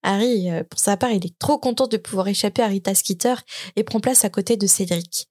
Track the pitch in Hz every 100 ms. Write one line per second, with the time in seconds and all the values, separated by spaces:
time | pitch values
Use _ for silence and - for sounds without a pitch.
0 | - 196 233 233 180 165 165 - - 202
1 | 254 214 175 _ - 285 262 240 262 220
2 | - 196 190 196 208 190 226 196 190 196
3 | - 175 165 240 - - - - 226 226
4 | 247 254 202 196 190 233 196 - 185 175
5 | 170 - -